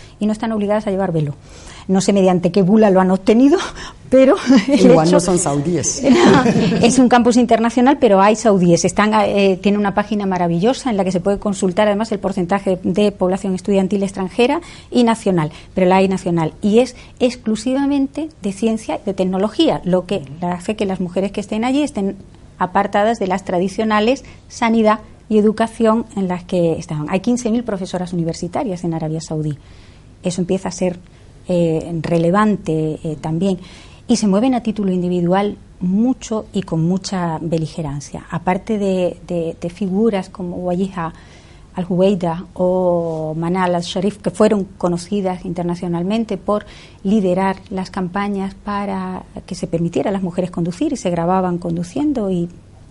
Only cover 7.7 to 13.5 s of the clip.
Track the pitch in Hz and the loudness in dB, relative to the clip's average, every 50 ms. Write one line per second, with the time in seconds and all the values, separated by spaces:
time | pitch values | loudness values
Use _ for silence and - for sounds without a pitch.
7.7 | 226 254 247 262 294 285 269 226 202 190 190 208 226 - - 233 196 196 180 175 | 2 4 4 4 4 4 4 4 4 6 4 4 2 2 2 2 4 4 6 4
8.7 | 170 165 - 180 175 - 202 214 214 214 202 208 208 202 196 196 190 180 190 208 | 4 4 2 0 0 0 0 2 2 2 2 2 2 2 2 2 2 2 0 0
9.7 | 202 208 208 202 196 208 202 208 220 208 202 190 185 180 180 175 170 170 180 226 | 0 2 0 0 0 -2 -2 -2 -2 -4 -2 -2 0 0 0 0 0 2 2 0
10.7 | 262 - - 254 220 196 190 185 190 180 175 196 202 196 - 214 196 185 - 185 | 0 0 -2 -2 -2 0 0 0 -2 0 0 0 -2 -2 -2 -4 -2 0 -2 0
11.7 | 175 196 214 214 202 202 220 - 226 202 - 185 196 - 180 170 196 196 196 196 | 2 2 2 2 2 0 -2 -4 -4 -4 -4 -4 -4 -4 -2 -2 -2 -2 0 -2
12.7 | 185 180 - 208 180 196 208 208 196 - 185 180 185 196 - 196 | -2 -2 -2 -2 0 2 2 0 0 0 -2 -2 -2 -2 -2 -4